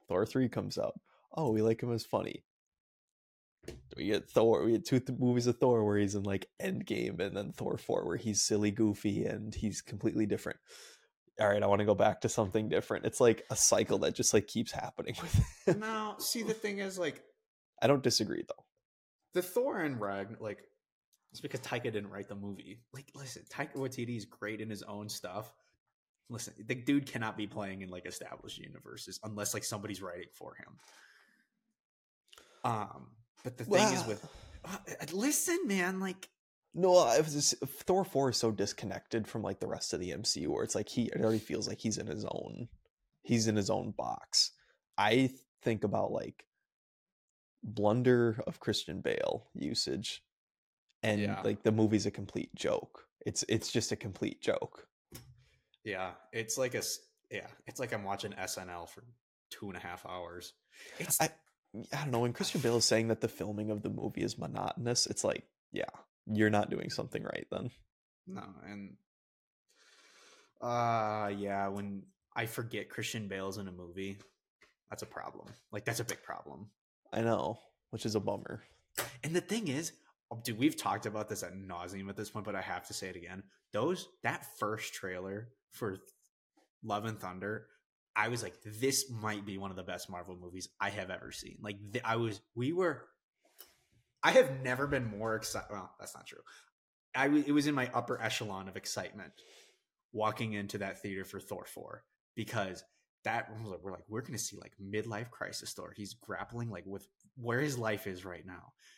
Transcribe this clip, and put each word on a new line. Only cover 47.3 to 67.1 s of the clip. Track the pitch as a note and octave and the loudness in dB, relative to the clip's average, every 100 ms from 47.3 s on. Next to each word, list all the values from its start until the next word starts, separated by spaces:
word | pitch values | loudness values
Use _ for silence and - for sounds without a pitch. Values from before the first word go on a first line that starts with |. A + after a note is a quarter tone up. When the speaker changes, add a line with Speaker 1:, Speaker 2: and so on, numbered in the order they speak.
| _ _ _ | _ _ _
Speaker 1:
blunder | - A2 G2+ A#2+ B2 A#2+ A#2 A2 - | -8 4 6 8 8 8 6 4 -4
of | - | -4
Christian | - G#2 - F#2 | 0 0 -2 -2
Bale | - - - - - | 0 2 0 -2 -6
usage, | - C#2+ - - C2+ - - _ _ _ _ _ _ _ - | -6 -2 0 0 -2 -4 -8 _ _ _ _ _ _ _ -2
and | A2 G#2 | 0 2
Speaker 2:
Yeah. | G2+ G2 | 0 0
Speaker 1:
like, | G#2+ G#2+ | 0 2
the | A2 | 4
movie's | A2 G#2+ G#2+ G#2 | 6 6 6 2
a | |
complete | G2+ G2 - - | -4 -8 -6 -6
joke. | - - - - - - _ | -2 0 0 -2 -18 -20 _
It's, | - - - | -6 -4 0
it's | A2 - | 0 2
just | B2 - | 0 0
a | - | -4
complete | G#2 F#2 G#2+ - | -6 -4 -4 -2
joke. | - - - - - _ _ - - - _ _ _ _ | 0 0 -2 -12 -20 _ _ -18 -18 -20 _ _ _ _
Speaker 2:
Yeah, | A2 F#2 F#2 - - | -8 -6 -6 -8 -10
it's | A2+ A2+ C3 | -8 -4 -2
like | B2+ | 0
a | A#2 | 0
s-, | - - _ _ - | -2 -6 _ _ -12
yeah, | G2+ - - - | -10 -10 -16 -14
it's | - | -8
like | A#2+ | -4
I'm | A2 | -4
watching | G2 G2 G#2 | -2 -4 -4
S | G2 F#2 - | -6 -6 -6
N | F2+ | -8
L | F2 E2+ | -10 -12
for | - A#2+ _ _ _ - | -16 -20 _ _ _ -18
two | - G2+ | -12 -10
and | F2+ | -8
a | |
half | F2 F2+ - | -10 -10 -10
hours. | F2+ E2+ F2 - - _ - - - | -8 -8 -10 -14 -18 _ -20 -16 -8
It's | E3 - | 0 2
Speaker 1:
I, | D#3 - _ _ _ G#2+ - | 2 -2 _ _ _ -14 -8
I | C#3 | -4
don't | D3 | 0
know, | A#2+ | 2
when | A#2+ | 2
Christian | A#2 G3 F3 | 2 -2 2
Bale | A#2 A#2 | 4 4
is | |
saying | - A2+ A2+ | 6 4 4
that | A2 | 2
the | A2+ | 0
filming | - G2+ G#2 G#2+ | -2 -6 -4 -2
of | G#2 | -2
the | G#2+ | -4
movie | - - - | -4 -4 -2
is | - - | -4 -2
monotonous, | - - - - A#2+ A#2+ - | -6 -2 -4 -2 0 2 2
it's | - | 2
like, | - - - _ _ | 0 0 -6 _ _
yeah, | - - - - _ - | -6 -6 -8 -20 _ -2
you're | G#2+ G#2+ | 4 6
not | G#2 - | 6 2
doing | - - | -2 -4
something | - - | -6 -6